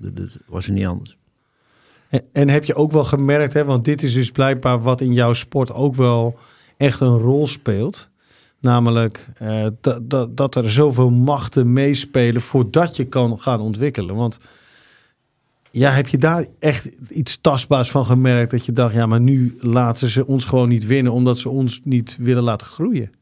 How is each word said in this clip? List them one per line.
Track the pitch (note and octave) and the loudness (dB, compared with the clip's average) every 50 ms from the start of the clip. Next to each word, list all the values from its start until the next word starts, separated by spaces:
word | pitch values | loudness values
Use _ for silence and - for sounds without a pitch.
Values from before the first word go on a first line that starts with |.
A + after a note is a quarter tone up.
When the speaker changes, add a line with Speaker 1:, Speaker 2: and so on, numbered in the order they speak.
Speaker 1:
Dat, | - F#2+ F#2 | -14 -12 -12
dat | G2 F#2+ - - - - | -12 -12 -12 -14 -18 -18
was | - - G2+ F#2+ - | -14 -12 -10 -6 -4
niet | G2 G2 G2 | -4 -2 -2
anders. | F#2 F2 F#2+ G2+ - _ _ _ _ _ _ _ _ _ _ _ _ _ _ _ _ _ _ _ _ | -4 -6 -8 -10 -14 _ _ _ _ _ _ _ _ _ _ _ _ _ _ _ _ _ _ _ _
Speaker 2:
En, | - B2+ - _ | -6 -6 -6 _
en | - C#3+ C#3+ C#3 | -2 2 2 4
heb | C#3 D3 D3 | 2 2 0
je | - - | 0 0
ook | - D3+ D#3 | 0 0 2
wel | D#3 D#3 C#3 | 2 0 2
gemerkt, | - D3 C#3 C#3 C3+ C#3+ D3 D3+ C3+ | 2 0 0 2 2 2 2 0 0
hè, | C#3 D3+ D3 | 0 0 0
want | C#3 C3+ B2 A2+ | 0 0 0 0
dit | C#3+ D3 C#3+ | 0 -2 -2
is | D3+ C3+ A#2+ | -2 -2 0
dus | C3 B2 A2+ | 0 -2 -2
blijkbaar | - - C3+ C3+ C3+ B2+ - C3 B2 A#2+ | 0 0 0 0 0 0 0 0 0 0
wat | A2+ B2+ B2+ B2 | 0 0 0 0
in | C3+ B2+ A#2+ | 0 0 2
jouw | B2 A#2+ A#2+ | 4 4 2
sport | A#2+ - - - - C#3 B2+ A#2+ | 2 0 -2 -4 -2 -2 -2 -2
ook | - - C3+ C#3+ B2+ | -2 -2 -2 0 2
wel | C3 B2+ B2 A#2+ A#2 A#2 A#2 A#2 - - - - _ _ _ _ | 2 2 2 2 2 0 -2 -4 -8 -14 -20 -20 _ _ _ _
echt | - C#3 C#3 A#2+ - | 0 0 0 2 2
een | C#3 B2+ A#2+ A#2 | 2 2 4 4
rol | A2 B2 C3+ C#3+ D3+ | 2 2 2 2 0
speelt. | C#3 - - - - G2+ G2 A#2 E3+ G3+ - - - _ _ _ _ _ _ _ _ _ _ | -2 -4 -4 -4 -2 -2 -2 -2 -4 -6 -10 -14 -20 _ _ _ _ _ _ _ _ _ _
Namelijk, | - B2+ A#2+ A#2+ A#2+ A#2 A#2 A#2 A#2 A2 - - - - - - | 0 2 4 4 4 2 2 2 0 -2 -4 -8 -18 -20 -16 -10
eh, | A2+ A2 A2 A2 G#2+ G#2+ G#2+ A2+ | -8 -6 -4 -2 -2 -4 -4 -2
dat, | - C3+ A#2+ A#2+ A#2 B2 | -2 -2 -2 -2 -4 -4
dat, | C3+ C3 A#2+ A#2 A#2 | -2 -2 -2 -2 -2
dat | B2+ C#3 C3 - | -2 -2 -2 -2
er | B2+ A#2 A2 | -2 -2 0
zoveel | G#2+ C3 D3+ D3 C3 B2 B2+ B2 | 2 2 2 4 4 4 4 4
machten | B2 B2 B2 C#3+ D3 C3+ - - - C#3+ B2 A#2+ | 4 4 2 2 0 -2 -4 -2 0 2 2 4
meespelen | B2 C3 C#3 C#3+ C#3+ C#3+ C#3+ - - C3 A#2+ A#2+ A#2 A#2+ | 2 2 2 2 0 -2 -4 -2 0 0 2 2 0 -2
voordat | A#2 - - C3+ B2 G#2 A#2 D#3+ F3 E3 - | -2 0 0 0 0 2 2 0 0 0 -2
je | - C3+ | -6 -6
kan | C3 - C3+ B2 A#2 A2+ G#2 | -4 -2 0 0 0 -2 -4
gaan | - C3+ B2 A2 | -4 -4 -2 -2
ontwikkelen. | G#2+ A2 G#2 G#2+ C3+ D3 A#2+ - F#2+ F2 G2 | -2 -4 -4 -4 -4 -4 -4 -6 -6 -6 -4
Want | A2 A#2+ A#2 A2 - - - - _ _ _ _ - _ _ _ _ _ _ _ _ _ _ _ _ _ _ _ _ _ _ | -4 -4 -4 -4 -8 -16 -20 -20 _ _ _ _ -20 _ _ _ _ _ _ _ _ _ _ _ _ _ _ _ _ _ _
ja, | - A#2+ C3 C#3+ | -2 0 2 2
heb | C3 C3+ C#3 - | 2 2 0 0
je | - C3+ | 0 2
daar | C3+ D#3+ E3 F3 D3+ - - _ | 2 2 2 0 -4 -6 -8 _
echt | - D#3 C3+ - - - - - C3 A#2 | -2 -2 -2 -2 -6 -12 -16 -18 -18 -10
iets | - E3 C3 - - - | -6 -6 -6 -4 -4 0
tastbaars | - D#3+ C#3+ B2+ - - D3 C3 B2 - | 0 2 2 2 0 0 0 0 0 0
van | - C#3+ B2 | 0 0 2
gemerkt | A#2+ B2 B2+ C3 B2+ B2 A#2+ A#2+ A#2 | 2 2 2 4 4 2 2 0 0
dat | - B2 - | -2 -4 -4
je | - | -2
dacht, | A#2 A#2+ B2 A#2 G#2+ | 0 0 0 0 0
"Ja, | A#2 A#2 | 0 0
maar | A2 A2+ A#2 | 2 2 4
nu | A#2+ C3+ C#3 C3 B2 A#2+ A#2+ - | 4 4 4 2 0 -2 -4 -4
laten | - A#2+ A2+ B2+ B2 A#2 A#2 - C3 A#2+ | -2 0 2 2 2 0 -2 -2 -4 -2
ze | G#2 B2+ B2+ | 0 -2 0
ons | - C3+ C3 B2 | 0 -2 -2 -2
gewoon | - C3 B2+ B2 A#2+ | 0 0 2 2 2
niet | A#2+ A2+ G#2+ | 2 0 0
winnen | G#2+ C3 C#3 B2+ B2 | 0 0 2 2 0
omdat | A2+ B2 B2 B2+ A#2+ B2 | 0 2 2 2 0 0
ze | - A#2+ | -4 -4
ons | B2+ C3+ C3 A#2+ A#2+ - - | -2 -2 -2 -2 -4 -6 -4
niet | C#3+ C3 A#2+ A#2 - - - | -2 -2 -2 -2 -4 -8 -4
willen | B2 A#2+ B2+ B2 | -2 0 0 0
laten | A#2+ A#2 G#2+ G2+ - | 0 -2 -2 -4 -8
groeien"? | - - - D#3+ A#3+ A#3 C3+ A2 G2+ - _ | -12 -8 -6 -4 -2 -2 -4 -6 -8 -12 _